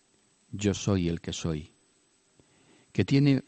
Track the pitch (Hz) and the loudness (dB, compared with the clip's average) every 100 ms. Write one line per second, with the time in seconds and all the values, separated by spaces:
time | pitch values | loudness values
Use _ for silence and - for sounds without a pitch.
0 | _ _ _ _ _ 98 104 92 - 98 | _ _ _ _ _ -4 -2 0 0 0
1 | 85 82 - 87 85 78 85 _ _ _ | 0 -4 -6 -8 -6 -6 -10 _ _ _
2 | _ _ _ _ _ _ _ _ _ - | _ _ _ _ _ _ _ _ _ -4
3 | 98 139 143 135 | 2 4 4 2